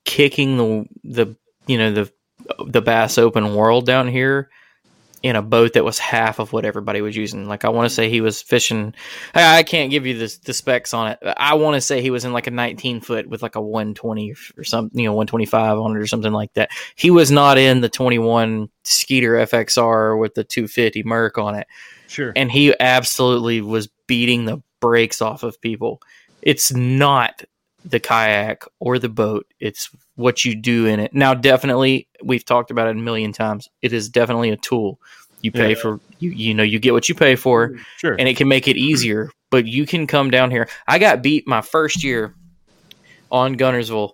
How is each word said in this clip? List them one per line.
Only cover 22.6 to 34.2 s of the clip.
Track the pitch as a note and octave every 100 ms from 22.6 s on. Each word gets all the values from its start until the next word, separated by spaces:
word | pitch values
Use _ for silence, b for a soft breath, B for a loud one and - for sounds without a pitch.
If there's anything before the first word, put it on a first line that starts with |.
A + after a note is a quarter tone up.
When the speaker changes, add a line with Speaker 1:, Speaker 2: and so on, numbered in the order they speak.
| C#3+ -
Speaker 1:
absolutely | B2+ B2+ A#2+ - B2+ B2 A#2 A#2
was | G#2 A2 G#2+ _ -
beating | B2 A#2+ A#2+ A2+
the | B2 - _
brakes | A#2+ A#2 A2+ -
off | A2 A2+
of | A#2 -
people. | A#2 G#2+ A2+ C3 b b b _
It's | - C3+ -
not | B2+ B2 C3 C#3+ C3+ A#2 - - _ _ _
the | - A#2+
kayak | - A2+ A2 G#2 G#2+ - - _
or | B2 B2+
the | A#2+
boat. | A2 G#2+ G#2 - _
It's | A#2+ - - _ _ -
what | B2 B2 B2+
you | A2
do | B2 A#2+ A2
in | G#2+
it. | G#2+
Now, | C#3 C#3
definitely, | B2+ C3+ C3 C#3 B2+ C3+ C3 - _
we've | - B2 -
talked | B2 A#2
about | A#2+ A2+
it |
a | A2
million | A#2 A2+ G#2+
times. | G#2 A2 G#2+ - _
It | A#2+
is | A2+ G#2
definitely | A#2+